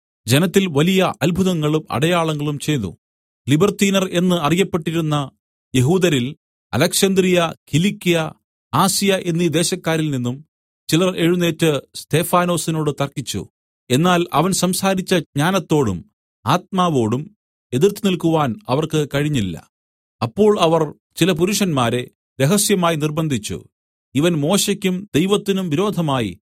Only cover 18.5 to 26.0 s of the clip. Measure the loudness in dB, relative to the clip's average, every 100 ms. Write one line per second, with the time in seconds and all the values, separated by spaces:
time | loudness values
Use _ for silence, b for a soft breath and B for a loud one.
18.5 | -4 -4 -2 -2 -2 -2 -2 -2 -2 -2
19.5 | -6 -14 _ _ _ _ _ -6 2 4
20.5 | 4 4 2 0 -6 _ 0 0 2 0
21.5 | 0 0 0 0 -2 -6 -14 _ -2 2
22.5 | 2 2 2 2 0 -2 -2 -2 -4 -6
23.5 | -12 -14 _ _ _ _ 0 0 0 0
24.5 | 0 0 -2 -2 -4 -2 -2 2 0 0
25.5 | -4 -2 -2 -2 -2